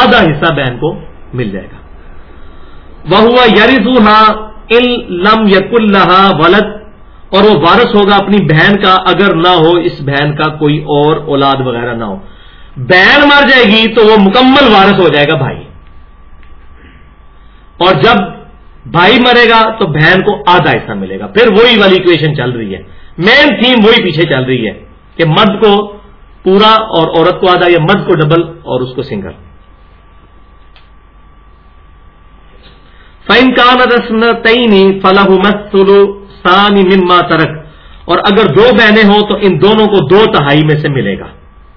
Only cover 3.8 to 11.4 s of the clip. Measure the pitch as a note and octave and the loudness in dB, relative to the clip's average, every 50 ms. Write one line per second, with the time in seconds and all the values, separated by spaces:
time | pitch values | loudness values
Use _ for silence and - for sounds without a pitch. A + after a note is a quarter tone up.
3.8 | F#3+ A#3+ B3+ B3 G#3 G#3 G#3+ A3 A3 - - - - - - - - - A3 A#3+ | 0 0 2 2 2 4 4 4 2 2 0 -2 -10 -16 -18 -14 -6 0 0 0
4.8 | B3 B3 A#3+ A3+ - G3 F#3 F3 F3+ G#3 A3 A3+ A3 G3+ G3 F#3 - - A#3 A#3 | 0 0 -4 -4 -6 -8 -6 -2 0 0 0 2 2 2 2 0 0 0 -2 0
5.8 | A3 G#3 G3 G3 F3 E3+ F3+ F#3+ G3 G3 E3 C#3+ D#3+ E3+ F#3+ G#3 G3+ F#3+ - - | 0 2 0 0 2 2 2 2 2 2 0 0 2 2 2 2 0 -4 -8 -14
6.8 | - - - - - - - - - - - F#3+ G3+ G#3+ G#3 D3 D3+ E3+ F#3 A3+ | -18 -20 -20 -20 -20 -20 -20 -20 -10 -4 0 2 2 2 2 2 2 2 2 2
7.8 | A#3+ - - G#3 G3+ F#3+ G3+ G3 G3 G3 G3+ G3+ D#3+ C#3+ D#3 D#3 E3+ G3+ G3+ G3 | 0 0 0 0 2 2 0 0 0 0 0 0 0 0 0 0 2 0 0 0
8.8 | G3+ F#3 F#3 F#3 - F3+ F3 E3 G3+ G3 F3 D#3+ E3+ F3+ F3+ E3 D#3 E3 F3 F3 | 0 0 0 0 0 -2 -2 0 0 0 0 0 0 0 2 2 2 2 0 0
9.8 | E3 F3 D3+ - C#3 C3+ C#3 C#3 D3 D3 D3 - D#3 D#3 D3+ - D#3 D3 D3 D3+ | -2 -4 -6 -6 -8 -6 -4 -4 -4 -4 -4 -4 -6 -6 -4 -4 -2 -2 -2 -2
10.8 | D3+ - D3 C#3+ D3 D3+ D#3+ - - - C#3+ C#3 | -4 -4 -2 0 0 0 -2 -2 -4 -4 -2 -2